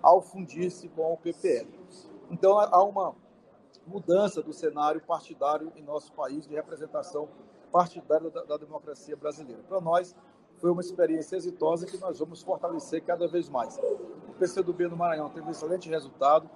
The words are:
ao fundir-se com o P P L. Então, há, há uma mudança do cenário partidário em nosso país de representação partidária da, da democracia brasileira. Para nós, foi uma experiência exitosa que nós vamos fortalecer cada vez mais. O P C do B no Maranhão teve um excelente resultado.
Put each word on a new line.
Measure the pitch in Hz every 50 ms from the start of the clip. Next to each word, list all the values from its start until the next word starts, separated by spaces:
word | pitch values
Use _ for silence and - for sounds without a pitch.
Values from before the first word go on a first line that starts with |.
ao | - 151 175 190
fundir-se | 175 - - 190 185 147 139 160 180 180 175 - - 165
com | 156 160 160 160 170
o |
P | 160 - 170 165
P | - - 185 143 117
L. | - - - - - - - - - - - - - -
Então, | 180 165 - 190 202 208
há, | 208 -
há | - 180 196
uma | 202 196 196 185 160 - - _ _ _ _ _ _ _ _ _ _ _ - _
mudança | 165 185 202 160 - 170 190 208 196 - 160
do | 151 156 151
cenário | - - 156 143 147 147 151 156 160
partidário | - - 170 151 - - - 131 139 143 151 156 151 165 -
em | 151
nosso | 151 143 147 151 - - _
país | - 147 131 139 151 156
de | 147 151
representação | 151 151 - 160 143 156 156 - 151 139 - 143 147 151 - - - - - _ - - -
partidária | - 175 175 175 - 170 151 - 151 156 160 165
da, | 156 165 -
da | - 147
democracia | 151 147 147 151 147 135 151 143 - - 151 151
brasileira. | 143 143 151 151 151 156 127 117 110 -
Para | - 185 190
nós, | 170 165 165 180 180 175 - - - - _ _ _ _ _
foi | - - 175
uma | 175 175
experiência | 180 180 - - 175 160 160 160 151 - -
exitosa | 185 165 180 180 - 156 156 170 170 175
que | 180 -
nós | 180 185 185 160 -
vamos | 170 160 165 156
fortalecer | - 180 185 156 - 175 170 160 - - 160 165 -
cada | - 170 170 175
vez | 165 156 175 165 139
mais. | 147 127 113 - - - - - - - - - - - - -
O | - -
P | 185
C | 175 - 196 185
do | 175 170
B | 170 175
no | 175 170
Maranhão | 165 175 175 160 156 151 143
teve | - 170 151
um | 156
excelente | 165 147 156 156 180 185 170 160
resultado. | 160 160 139 135 120 - 135 139 151 160 165 - -